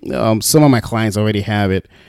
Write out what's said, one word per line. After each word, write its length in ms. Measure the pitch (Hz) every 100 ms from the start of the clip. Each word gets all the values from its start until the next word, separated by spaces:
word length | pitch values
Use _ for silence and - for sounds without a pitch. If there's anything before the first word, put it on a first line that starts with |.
| -
um, 280 | 131 113 110
some 220 | - 151
of 80 | 147
my 80 | 120
clients 380 | - 113 110 101
already 240 | 107 104
have 280 | 101 104 98
it 200 | 95 - _